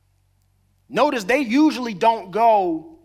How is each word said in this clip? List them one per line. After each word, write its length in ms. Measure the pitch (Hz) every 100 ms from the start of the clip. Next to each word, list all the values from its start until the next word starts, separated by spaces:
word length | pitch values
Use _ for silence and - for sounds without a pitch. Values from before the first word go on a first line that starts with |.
| _ _ _ _ _ _ _ _ _
Notice 360 | 196 294 254
they 160 | 190 269
usually 540 | 240 262 311 233 240
don't 360 | 180 226 226 185
go 680 | 185 233 214 180 160 - -